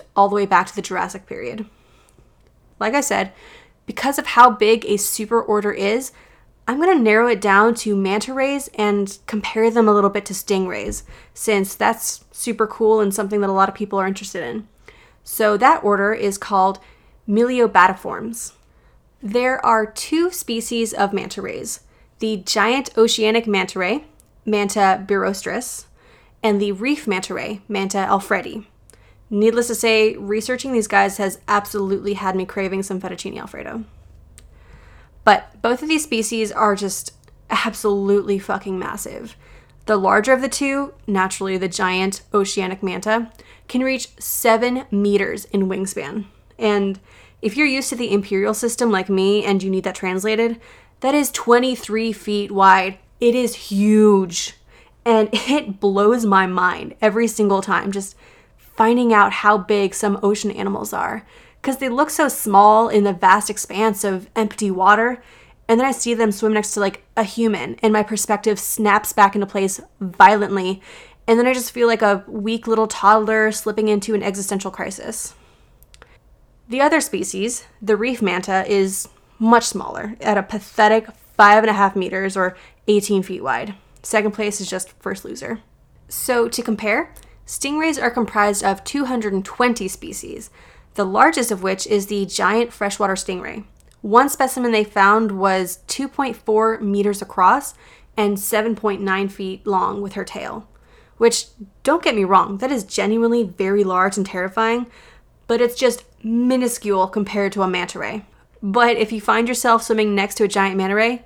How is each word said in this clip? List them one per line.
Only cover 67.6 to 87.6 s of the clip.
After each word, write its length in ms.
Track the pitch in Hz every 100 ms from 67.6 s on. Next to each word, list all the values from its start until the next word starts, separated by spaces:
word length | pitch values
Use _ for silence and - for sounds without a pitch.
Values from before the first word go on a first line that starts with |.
| 135 -
and 80 | 220
my 100 | 214
perspective 560 | 208 208 - 202 220 202
snaps 540 | - - 208 208 -
back 240 | - 196 208
into 100 | 196
place 340 | 202 196 - - -
violently, 840 | 190 - 196 214 202 196 185 190 - - - _
and 140 | - 226
then 80 | 247
I 80 |
just 160 | 254 240
feel 160 | 247 233
like 160 | 226
a 220 | 214 196 -
weak 400 | 226 208 226 226
little 220 | 220 214
toddler 640 | - 196 220 214 220 214
slipping 340 | 214 214 214 214
into 260 | 208 214
an 120 | 208
existential 480 | 196 196 196 196 196
crisis. 640 | - - - - 220 - - _ _ _ _ _ - - _ _ _ _ _ -
The 120 | 254
other 200 | 294 320
species, 640 | - 190 190 190 220 247 - -
the 160 | 214 208
reef 240 | 240 240
manta, 480 | 196 180 190 190 190
is 400 | 202 190 190 - _ _ -
much 280 | 220 233 233
smaller, 500 | - - - 214 -
at 160 | - 202
a 60 |
pathetic 640 | 190 208 - - 214 220 220 - _ -
five 260 | 208 214
and 80 | 220
a 40 |
half 200 | 208 196
meters 420 | 196 180 190 190 196
or 200 | 185 185 - _ -
eighteen 340 | 208 202 202
feet 220 | 185 185
wide. 320 | 127 120 208 196 _ _
Second 300 | - 220 208
place 280 | 208 208 208
is 80 | 185
just 320 | 185 - _
first 240 | 196 196
loser. 360 | - 247 - 226 _ _ _ _ -
So 400 | - - 247 233
to 120 | -
compare, 540 | 233 208 214 233 339 - - - -
stingrays 560 | -